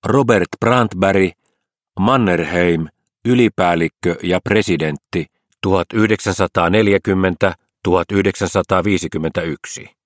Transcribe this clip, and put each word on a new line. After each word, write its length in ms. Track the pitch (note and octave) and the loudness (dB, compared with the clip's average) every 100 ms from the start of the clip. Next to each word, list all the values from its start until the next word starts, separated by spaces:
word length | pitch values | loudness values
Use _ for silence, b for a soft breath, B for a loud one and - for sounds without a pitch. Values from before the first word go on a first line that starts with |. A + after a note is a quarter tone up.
| - | 0
Robert 420 | B2 B2 A2 F2 - | 0 2 2 0 -2
Brandberg, 720 | - B2 A2+ F2+ F#2+ G2 F#2+ - _ _ _ _ _ - | 0 2 0 0 0 2 0 -2 _ _ _ _ _ -2
Mannerheim, 880 | G2 C3 G#2+ F2 D#2+ F2 F2 E2 D#2+ _ _ _ A#2 | 0 2 2 0 0 0 0 0 -4 _ _ _ -2
ylipäällikkö 880 | B2 A#2 - F2+ E2+ E2 _ F2+ E2 | 2 2 2 0 2 -2 _ -4 -4
ja 160 | F2+ F2+ | -2 -2
presidentti, 840 | - G#2 G2+ E2 D#2 D2 _ F2+ D#2 _ _ _ | 0 0 0 -2 -2 -6 _ -8 -8 _ _ _
tuhat 260 | G2 F#2+ E2+ | -2 -2 0
yhdeksänsataaneljäkymmentä, 1600 | A2+ G#2+ G#2+ - F#2 F#2 - E2+ G2+ G#2+ G2 - F#2+ F#2 F2 G2 F2 _ _ | 0 0 0 -2 -2 -2 0 2 2 2 2 0 0 0 0 -2 -4 _ _
tuhat 280 | - F2+ E2+ | 0 0 0
yhdeksänsataaviisikymmentäyksi. 1800 | G2+ G2 - F#2 G2+ F2 F#2+ F2+ F#2+ E2 - D#2 - E2 C#2+ - - - _ | 0 0 -2 -2 -2 0 -2 0 -2 -4 -6 -6 -6 -6 -8 -12 -16 -18 _